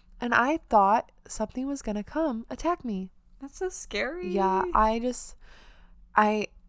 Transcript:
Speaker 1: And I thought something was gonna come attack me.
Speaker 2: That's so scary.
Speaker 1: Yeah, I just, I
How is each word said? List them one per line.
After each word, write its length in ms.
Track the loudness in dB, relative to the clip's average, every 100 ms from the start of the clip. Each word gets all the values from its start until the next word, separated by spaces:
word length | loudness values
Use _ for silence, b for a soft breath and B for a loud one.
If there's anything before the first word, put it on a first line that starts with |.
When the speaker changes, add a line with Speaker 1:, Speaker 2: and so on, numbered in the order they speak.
| _ -8
Speaker 1:
And 140 | 2
I 260 | 4 4 0 2
thought 420 | 4 6 4 0 _ -12
something 400 | -6 -6 -4 -6
was 140 | -6
gonna 220 | -6 -6
come 420 | -6 -2 -2 -2 -8
attack 340 | -6 -2 -2 -4
me. 240 | -6 -8 -14 _ -18
Speaker 2:
That's 160 | -16 -8
so 100 | -8
scary. 600 | -8 -8 -4 -4 -4 -4
Speaker 1:
Yeah, 340 | 0 2 2 2
I 260 | 2 2 2
just, 360 | -2 -6 -10 -16 b b b b b b -2 2
I 320 | 2 2 -4 -10